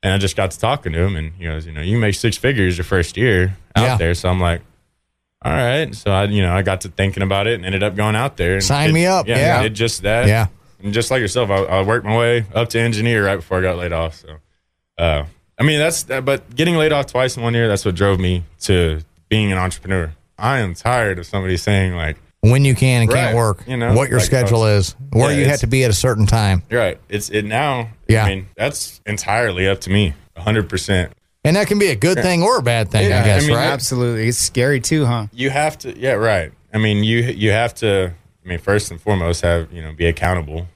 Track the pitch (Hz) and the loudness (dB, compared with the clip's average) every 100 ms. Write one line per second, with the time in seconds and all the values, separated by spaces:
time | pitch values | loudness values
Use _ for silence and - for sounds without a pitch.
0 | 98 95 98 - 95 - 110 143 92 80 | 0 0 0 -2 -4 -2 -2 -2 -4 -2
1 | 92 95 80 87 85 78 80 78 82 117 | -2 -2 -8 -10 -10 -8 -10 -8 -2 0
2 | 107 98 117 - 127 131 95 87 85 95 | 0 0 -2 -2 -2 0 0 0 0 0
3 | 82 - 123 95 92 92 - - 120 120 | 0 0 2 2 2 -2 -4 0 2 2
4 | 85 87 90 92 87 85 - _ _ _ | 0 0 0 0 0 -2 -6 _ _ _
5 | _ _ _ _ - 151 120 135 156 107 | _ _ _ _ -4 -2 0 0 -4 -6
6 | - 95 101 104 90 92 98 95 92 - | -2 0 2 0 2 2 0 -2 -6 -4
7 | 98 95 98 98 104 117 90 95 101 95 | -2 0 -2 0 0 -2 -2 -2 -2 0
8 | 107 107 135 - 87 95 95 143 156 156 | -2 0 -2 -2 -2 0 0 0 2 2
9 | 175 185 110 120 147 160 110 104 117 - | 2 0 0 0 2 2 0 -2 -2 -2
10 | 98 113 123 107 104 - _ _ 101 104 | -2 2 2 2 0 -4 _ _ -4 -2
11 | 117 131 107 117 113 98 98 95 95 117 | 0 0 0 0 0 0 0 0 2 0
12 | 104 113 117 120 101 107 117 117 117 107 | 0 0 2 2 0 -2 -2 0 0 0
13 | 117 117 98 95 85 92 92 87 87 82 | 0 2 2 -2 -2 -2 0 -2 -4 -4
14 | 82 - - 78 _ _ _ _ _ - | -4 -8 -20 -20 _ _ _ _ _ -4
15 | 82 76 76 - _ _ 131 151 156 160 | 0 0 -4 -14 _ _ 0 2 0 -2
16 | - 135 131 139 - 120 165 170 156 147 | -6 -6 -2 -2 -4 -2 0 2 2 2
17 | 135 123 127 120 117 117 117 101 - 87 | -2 -2 -2 -2 -2 0 2 0 -2 0
18 | 101 92 92 90 82 - - 95 85 78 | 2 2 0 -2 -4 -14 0 2 2 -2
19 | 80 _ _ 107 104 95 92 - - 95 | -8 _ _ 0 0 0 -2 -4 -4 -4
20 | 82 78 _ - 110 135 104 82 117 123 | -4 -10 _ -6 -2 0 -2 -4 -2 0
21 | 110 90 82 101 92 87 - 101 92 90 | 0 -2 -6 -4 -2 -2 0 2 2 -2
22 | 78 73 _ _ 104 127 139 127 131 123 | -4 -6 _ _ 4 4 4 4 4 4
23 | 113 123 123 113 113 95 - 127 117 110 | 4 2 2 2 2 0 -4 -4 2 2
24 | 139 123 107 135 120 117 110 104 92 - | 4 2 2 2 2 2 4 2 0 -6
25 | 131 113 135 143 139 143 117 131 127 95 | -2 2 2 4 2 2 2 2 2 2
26 | 131 107 104 113 104 95 - 120 104 - | 0 2 2 4 4 2 0 0 0 -2
27 | _ 104 101 104 104 113 147 127 113 110 | _ -8 -4 -4 -2 -2 -2 -2 -6 -12
28 | - 113 104 95 92 - 120 143 - - | 0 2 2 0 -6 -4 -4 -4 -12 -12
29 | - 107 - 107 120 90 95 98 - 98 | -8 -8 -2 0 0 0 0 -2 0 2
30 | 98 73 - - 87 110 95 92 - 95 | 2 -2 -14 -8 -2 0 0 -4 -2 -2
31 | 87 - _ _ 147 180 208 208 202 117 | -2 -8 _ _ 0 0 0 2 0 2
32 | 139 180 147 175 185 254 123 117 104 110 | 0 2 0 2 2 2 0 0 0 0
33 | 101 95 101 98 151 117 131 135 - 127 | 2 2 4 2 2 2 0 -2 -4 -2
34 | 123 117 110 120 - - 127 139 117 156 | -2 0 -2 -2 -2 0 0 0 0 0
35 | 131 117 107 120 135 135 156 151 135 - | 0 0 -4 -4 -2 0 -2 -4 -14 -6
36 | 127 113 113 101 76 - _ 110 107 104 | -2 0 2 0 -2 -12 _ 0 0 2
37 | 107 117 117 90 107 104 120 - 110 98 | 2 0 -2 -2 0 2 0 -2 0 0
38 | 90 82 _ _ 90 87 - 104 - 85 | 0 -6 _ _ -10 -8 0 0 0 -8
39 | 104 101 85 85 87 85 80 87 78 80 | -2 -2 0 0 0 0 -2 -12 -14 -2
40 | 85 82 82 90 76 80 87 | -2 0 -2 -2 -4 -8 -10